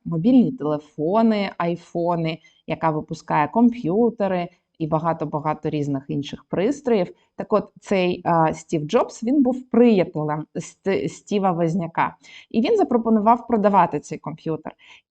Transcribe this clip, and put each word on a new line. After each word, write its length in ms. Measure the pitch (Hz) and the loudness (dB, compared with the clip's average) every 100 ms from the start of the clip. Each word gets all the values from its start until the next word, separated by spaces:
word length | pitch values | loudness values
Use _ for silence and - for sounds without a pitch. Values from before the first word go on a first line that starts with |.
| - | -8
мобільні 460 | 165 190 262 175 | -2 4 4 4
телефони, 1000 | 131 143 147 - - 151 208 226 214 196 - | 0 -4 -4 -6 -6 0 2 2 2 -4 -4
айфони, 840 | 170 170 - 175 170 170 160 160 - _ - | -4 -4 -6 -4 -2 -2 -2 -6 -12 _ -10
яка 220 | 151 165 | -4 -2
випускає 580 | 156 156 160 - 160 147 | -2 -6 -12 -4 -2 0
комп'ютери 1000 | 226 240 226 156 196 233 226 196 185 175 - _ _ | 2 2 2 -2 0 0 0 -4 -2 -6 -12 _ _
і 80 | 160 | -4
багато-багато 840 | 156 165 160 151 151 156 151 156 | -2 -2 -4 -4 -4 -4 -4 -4
різних 360 | 151 143 139 - | -4 -2 -4 -4
інших 380 | 147 143 - _ | -8 -6 -12 _
пристроїв. 680 | - 202 285 - 220 175 - _ - | -2 -2 -2 0 0 0 -6 _ -14
Так 180 | 190 | -2
от, 160 | 208 180 - | -2 -2 -12
цей, 400 | - 196 180 - - | -4 0 0 -2 0
а, 280 | 170 160 | 2 2
Стів 280 | 156 - 165 | -2 -6 -6
Джобс, 420 | 151 233 - - | 0 0 0 -4
він 200 | 226 294 | -2 2
був 260 | 254 262 - | 2 -2 -2
приятелем 760 | 233 240 208 175 156 151 151 151 - | 4 6 6 2 -2 -4 -6 -8 -12
Ст-, 540 | - - 196 190 - | -14 -10 -4 -2 -4
Стіва 420 | - - 208 190 | -8 -6 -2 0
Возняка. 640 | 170 170 180 165 - 139 - - - - | 0 0 0 -4 -2 -4 -4 -20 -20 -4
І 120 | 226 | -2
він 160 | 277 440 | 2 2
запропонував 720 | 339 240 226 220 208 240 240 | 2 2 2 2 4 2 2
продавати 520 | 233 202 196 165 147 | 2 4 4 2 0
цей 180 | - 151 | -8 -10
комп'ютер. 580 | - 156 160 156 - - - - _ | -10 -10 -6 -6 -8 -18 -20 -20 _